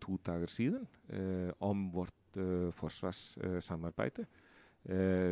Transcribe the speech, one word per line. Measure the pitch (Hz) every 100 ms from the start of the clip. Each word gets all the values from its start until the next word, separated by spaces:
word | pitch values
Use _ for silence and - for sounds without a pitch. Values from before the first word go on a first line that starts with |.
to | - 95 -
dager | 85 85
siden, | - 123 254 240 - -
eh, | 104 95 92 90 -
om | 101 98 95
vårt, | 87 90 - _ 98
eh, | 92 90 90
forsvars-, | - 80 - 92 - - -
eh, | 92 90
samarbeide, | - 82 85 95 117 - 226 - - - - _ -
eh, | 92 95 92 90